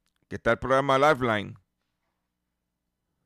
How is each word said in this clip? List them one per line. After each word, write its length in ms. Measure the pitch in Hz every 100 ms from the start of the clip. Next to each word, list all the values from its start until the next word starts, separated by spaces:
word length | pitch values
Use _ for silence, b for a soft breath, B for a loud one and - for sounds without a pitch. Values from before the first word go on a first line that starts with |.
| _ _ -
que 100 | -
está 140 | 117
el 60 | 113
programa 400 | 127 131 139 135
Lifeline, 560 | 147 135 123 107 95 107 _ _ _ _ _ _ _ _ _ _ _ _ _ _ _ _